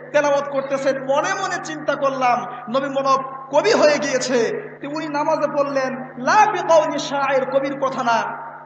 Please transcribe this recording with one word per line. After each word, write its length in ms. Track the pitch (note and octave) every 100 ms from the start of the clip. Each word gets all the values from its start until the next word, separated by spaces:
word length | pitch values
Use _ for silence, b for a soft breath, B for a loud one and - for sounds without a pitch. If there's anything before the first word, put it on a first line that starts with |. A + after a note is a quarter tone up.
| -
তেলাওয়াত 380 | D4 D4 C#4 C#4
করতেছেন, 540 | C4+ C4 C4+ C4+ C4
মনে 300 | B3+ C#4 F#4+
মনে 220 | G4 F#4 F4
চিন্তা 320 | D#4 D4+ - C#4+
করলাম 500 | C#4 C4 B3+ A3+ - B B
নবী 200 | C4 C#4+
মনে 120 | C4+
হয় 220 | C4+ C4+ - - -
কবি 220 | C#4+ G4+
হয়ে 260 | C#4+ D4+ D4
গিয়েছে।" 680 | C#4+ C4 B3+ B3 G#3+ - - -
তো 80 | C#4
উনি 180 | D4+ D#4
নামাজে 400 | C#4+ D4+ D4+ D4
পড়লেন, 640 | D4 C#4 C4+ C4 B3 - -
"লা 340 | C4 G4+ G#4
বিকাউলি 480 | F#4 E4+ E4 D#4 D4
শাইর", 460 | - C#4 C4+ C4+ C4
কবির 340 | C4+ C4+ B3+
কথা 240 | C4 A#3
না। 340 | A#3+ A3+ G3+ - - -